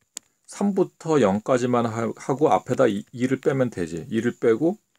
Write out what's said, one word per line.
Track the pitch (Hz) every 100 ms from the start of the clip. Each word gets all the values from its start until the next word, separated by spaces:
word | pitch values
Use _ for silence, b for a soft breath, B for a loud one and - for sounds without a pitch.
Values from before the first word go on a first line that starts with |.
| _ - _ _ -
삼부터 | - 202 190 170 - 165 156
영까지만 | 104 101 - 127 123 123 117
하-, | 110 113 -
하고 | - 135 156
앞에다 | - - 127 127
이, | 101 -
이를 | 127 127 131
빼면 | - 139 123
되지. | 101 82 85 80
이를 | 113 120 -
빼고 | 123 113 156 208 _